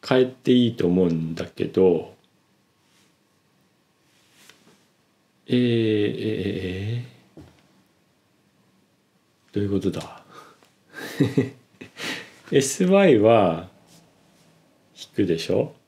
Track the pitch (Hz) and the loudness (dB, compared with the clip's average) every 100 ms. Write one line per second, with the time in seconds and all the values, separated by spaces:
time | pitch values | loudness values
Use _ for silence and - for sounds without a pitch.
0 | - 131 127 - - 127 120 117 87 92 | 0 2 2 -2 0 2 2 0 0 2
1 | 90 82 80 82 90 - 85 - 92 80 | 2 0 -4 -8 -12 -8 -4 2 4 2
2 | - - _ _ _ _ _ _ _ _ | -4 -18 _ _ _ _ _ _ _ _
3 | _ _ _ _ _ _ _ _ _ _ | _ _ _ _ _ _ _ _ _ _
4 | _ _ _ _ - - _ _ _ _ | _ _ _ _ -20 -20 _ _ _ _
5 | _ _ _ _ - 123 123 117 113 107 | _ _ _ _ -2 0 2 0 0 0
6 | 104 120 110 107 98 85 92 92 101 120 | -2 -2 -6 -4 -4 -6 -6 -8 -6 -8
7 | 117 - _ - - _ _ _ _ _ | -10 -18 _ -20 -20 _ _ _ _ _
8 | _ _ _ _ _ _ _ _ _ _ | _ _ _ _ _ _ _ _ _ _
9 | _ _ _ _ _ - 101 98 95 82 | _ _ _ _ _ -6 -2 -2 -4 -6
10 | - - - - - _ _ _ _ - | -12 -18 -20 -20 -20 _ _ _ _ -16
11 | - - 131 - - - _ _ - - | -16 -4 -2 0 -4 -8 _ _ -20 -14
12 | - - - - - 139 135 - 180 196 | -12 -12 -14 -20 0 0 0 -2 2 4
13 | 190 120 107 113 92 82 92 _ _ - | 6 6 6 6 4 -2 -8 _ _ -20
14 | _ _ _ _ _ _ _ _ _ - | _ _ _ _ _ _ _ _ _ -20
15 | - - 95 82 - 101 156 - | -14 -4 -2 -2 -2 -2 -2 -8